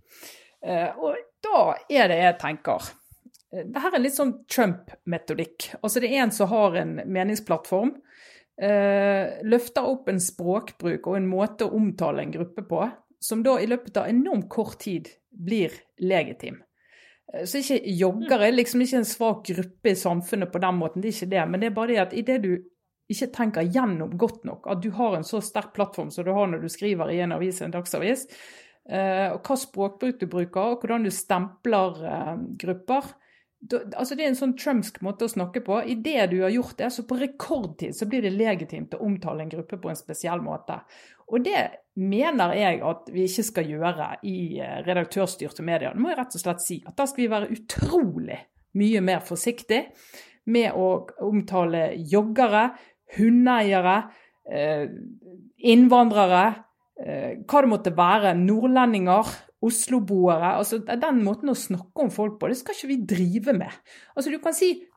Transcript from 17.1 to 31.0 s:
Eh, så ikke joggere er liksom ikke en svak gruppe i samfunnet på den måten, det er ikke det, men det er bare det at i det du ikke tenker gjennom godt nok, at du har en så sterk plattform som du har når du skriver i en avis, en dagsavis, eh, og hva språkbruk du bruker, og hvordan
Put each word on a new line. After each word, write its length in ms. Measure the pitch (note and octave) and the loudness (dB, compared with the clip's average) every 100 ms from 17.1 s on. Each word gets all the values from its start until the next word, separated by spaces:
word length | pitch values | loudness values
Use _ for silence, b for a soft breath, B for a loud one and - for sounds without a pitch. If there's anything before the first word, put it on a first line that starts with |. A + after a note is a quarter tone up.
| b b | b b
Eh, 120 | - | -10
så 160 | F3+ C#4+ | -6 -4
ikke 200 | C4+ C4+ G#3 F3 | 0 -2 0 0
joggere 500 | F#3+ G#3 A3+ B3+ G#3 | 0 0 0 2 4
er 80 | B3 | 2
liksom 260 | A#3+ B3 | 2 2
ikke 200 | B3+ B3+ | 2 0
en 60 | G#3+ | -2
svak 360 | - A3+ G#3 - | 0 -2 -2 -4
gruppe 420 | F3 F#3 - - | -6 -6 -2 0
i 60 | F#3+ | 2
samfunnet 540 | F#3 E3+ F3 G#3 F3+ | 2 2 0 -2 -2
på 100 | F3+ | 0
den 160 | F#3 F3+ | 0 2
måten, 220 | D#3+ F3+ | 0 -2
det 100 | G#3+ | -4
er 60 | A3 | -4
ikke 140 | F#3 | 0
det, 100 | F#3+ E3 | 0 2
men 100 | F#3 | 0
det 100 | A3+ | -2
er 60 | G#3+ | 0
bare 160 | A#3 | 0
det 80 | A3+ F#3 | 2 2
at 100 | - | 0
i 60 | |
det 180 | A#3 B3+ | 0 0
du 100 | G3 F3+ - _ _ _ - | 2 -2 -4 _ _ _ -8
ikke 180 | G3+ B3 | -4 -4
tenker 380 | - A3+ F#3 F3 | -2 -2 0 0
gjennom 460 | B3+ B3 E3 D#3+ E3+ | 2 2 0 -4 -2
godt 240 | A3+ - | -2 -2
nok, 200 | - - - | -12 -10 -6
at 140 | F#3+ | -4
du 80 | G#3 | -4
har 240 | F#3+ A#3 | -2 -2
en 80 | F3 | -2
så 140 | D#3+ A3 | -4 -6
sterk 320 | G#3+ G#3+ G3+ | -6 -6 -6
plattform 340 | - G3+ - D3+ | -4 -4 -4 -8
som 140 | E3 F3 | -6 -2
du 60 | |
har 140 | G3 G3 | 0 0
når 140 | E3 | -2
du 40 | E3 | -6
skriver 440 | - G#3 F3+ D#3 | -6 -2 -2 -2
i 60 | E3+ | -2
en 140 | F3 D#3+ | -2 -2
avis, 240 | F#3 F3+ | -4 -4
en 80 | D#3+ | -6
dagsavis, 540 | F3 F3 D#3+ F#3 C4 - B B B B B - | -8 -6 -4 -2 -2 -6 B B B B B -8
eh, 400 | F#3+ G3 F#3+ G3 | -4 -2 0 -2
og 140 | - - | -4 -4
hva 100 | C4 | -4
språkbruk 600 | - F#3+ G3 G3+ B3+ B3 | -4 -4 -4 -2 -4 -4
du 80 | F3+ | -4
bruker, 460 | F3+ F3 F#3 A3 | -4 -2 -2 -2
og 80 | A#3+ | -2
hvordan 220 | A3 A#3 | -2 -2